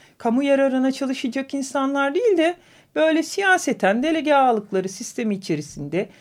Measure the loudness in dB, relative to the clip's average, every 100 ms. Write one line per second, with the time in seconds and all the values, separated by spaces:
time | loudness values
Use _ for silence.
0 | -20 _ 0 0 2 4 4 2 0 0
1 | -4 -4 -4 -6 -6 -6 -4 -4 -2 0
2 | 0 2 2 4 2 0 _ -20 _ 0
3 | 2 2 -2 -2 2 2 2 0 2 2
4 | 0 0 2 4 4 2 -2 -4 -4 -8
5 | -12 -4 -4 -4 -4 -4 -4 -12 -6 -4
6 | -4 -10